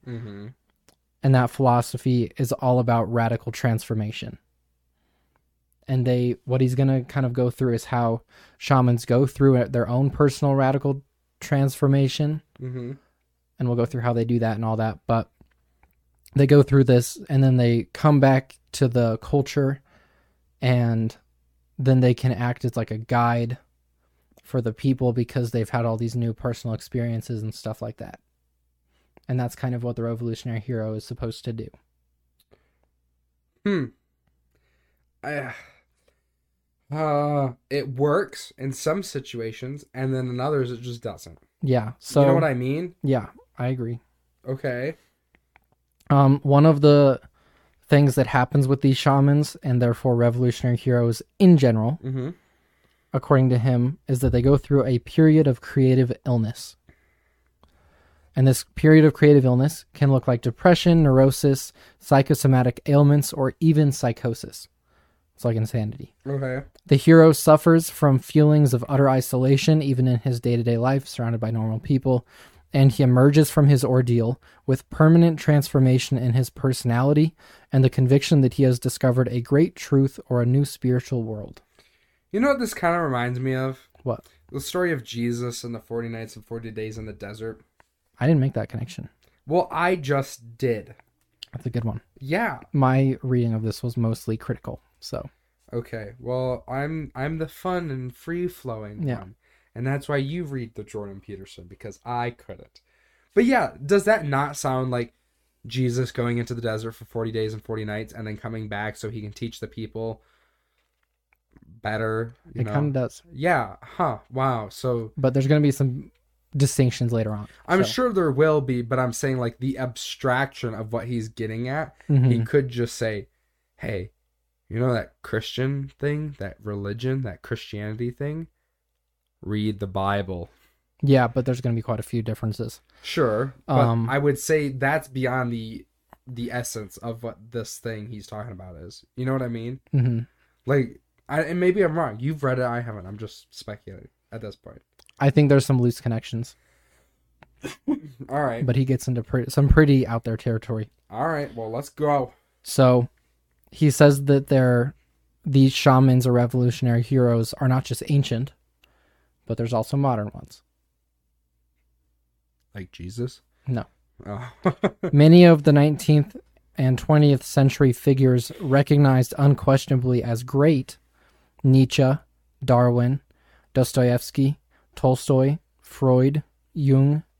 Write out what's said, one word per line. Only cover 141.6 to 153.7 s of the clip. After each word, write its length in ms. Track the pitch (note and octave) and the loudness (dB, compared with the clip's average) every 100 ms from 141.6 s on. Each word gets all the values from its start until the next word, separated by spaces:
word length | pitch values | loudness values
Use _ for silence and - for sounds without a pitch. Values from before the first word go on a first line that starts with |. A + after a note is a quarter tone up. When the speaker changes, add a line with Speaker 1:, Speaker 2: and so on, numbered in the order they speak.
Speaker 1:
maybe 220 | F3+ G3 | 0 2
I'm 140 | F3 D#3+ | 0 0
wrong. 200 | C#3+ G#2+ | -4 -4
You've 220 | C3+ D#3 | -6 -4
read 160 | C3+ B2+ | -4 -2
it, 60 | |
I 160 | B2 A#2+ | -4 -4
haven't. 260 | A#2+ G#2+ F2+ | -8 -12 -14
I'm 120 | G#2 | -14
just 360 | G#2+ - _ | -16 -18 _
speculating 540 | - - G2+ - F#2+ G#2 _ _ | -20 -16 -16 -16 -20 -20 _ _
at 80 | A2+ | -16
this 160 | A2 - | -16 -18
point. 240 | - - _ _ _ - | -20 -20 _ _ _ 0
Speaker 2:
I 100 | C#3 | 2
think 180 | D3 C#3+ | 4 6
there's 180 | C#3 C3 | 4 4
some 140 | C3 | 2
loose 200 | A#2+ - | 2 -2
connections. 540 | B2 A2+ - A#2 A#2+ - _ _ _ _ _ _ _ _ _ _ | -4 -6 -8 -10 -10 -16 _ _ _ _ _ _ _ _ _ _
Speaker 1:
<coughs> 260 | - - - C#4+ D3+ - C3+ | -18 -12 -6 -6 -8 -18 -8
All 160 | C#3+ | -4
right. 200 | C#3 A#2 | -2 -2
Speaker 2:
But 120 | B2+ B2+ | -2 0
he 80 | |
gets 240 | C3 B2+ - | 0 -2 -2
into 140 | A#2+ | -6
pre-, 240 | - B2+ A#2 | -4 -4 -2
some 200 | - C#3 | 2 6
pretty 380 | D#3 D3 C3+ A#2 | 8 8 6 2
out 180 | A#2 | -4
there 120 | - A2 | -4 -4
territory. 540 | B2 A2 - A2 G#2+ _ - | -4 -4 -4 -8 -8 _ -14
Speaker 1:
All 180 | G#2+ D#3 | -6 -4
right, 240 | D3+ C#3+ A#2 | -4 -8 -10
well, 140 | A2 | -8
let's 180 | A#2 C#3+ | -8 -10
go. 420 | - D3 C#3+ B2 _ _ _ | -4 0 0 -2 _ _ _
Speaker 2:
So, 460 | - - C3 B2 B2 _ _ _ _ _ _ | -6 2 4 4 0 _ _ _ _ _ _